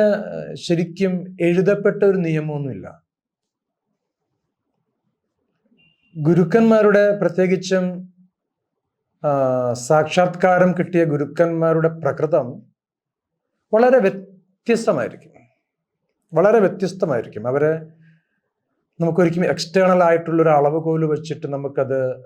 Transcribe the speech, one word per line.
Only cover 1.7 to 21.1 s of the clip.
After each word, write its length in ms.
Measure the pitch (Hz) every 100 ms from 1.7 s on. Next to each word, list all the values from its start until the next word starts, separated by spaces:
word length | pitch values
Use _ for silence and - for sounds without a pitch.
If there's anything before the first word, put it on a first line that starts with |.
| 202 202 202
ഒരു 120 | 202 190
നിയമമൊന്നുമില്ല. 880 | 165 156 151 147 139 101 - - _ _ _ _ _ _ _ _ _ _ _ _ _ _ _ _ _ _ _ _ _ _ _ _ _ _ _ _ _ _ _ 165
ഗുരുക്കന്മാരുടെ, 1000 | 147 175 180 226 226 220 208 202 208 202
പ്രത്യേകിച്ചും, 960 | 175 170 185 185 185 185 180 180 - _ _ _ _ _ _ _ _ _ _ _
ആ, 480 | 151 139 131 127 123
സാക്ഷാത്കാരം 1000 | 120 - 156 156 180 180 175 185 180 185
കിട്ടിയ 320 | 175 - 170
ഗുരുക്കന്മാരുടെ 840 | 160 143 147 - 170 165 160 165 160
പ്രകൃതം 720 | 160 156 - 151 160 120 - - _ _ _ _ _ _ _ _ _ -
വളരെ 260 | 220 247 254
വ്യത്യസ്തമായിരിക്കും, 1300 | 190 196 - _ _ _ - 226 233 151 101 - _ - _ _ _ _ _ _ _ _ -
വളരെ 240 | 156 196 226
വ്യത്യസ്തമായിരിക്കും. 880 | 180 - 185 - 180 120 - 104 120
അവരെ 300 | 139 151 160 156 _ _ _ _ _ _ _ _ _ _ -
നമുക്കൊരിക്കലും 460 | 165 165 170 170 160
എക്സ്റ്റേണൽ 560 | - - 190 185 185
ആയിട്ടുള്ളൊരു 460 | 170 165 165 165 160
അളവുകോല് 560 | 147 143 160 156 160
വെച്ചിട്ട് 420 | 156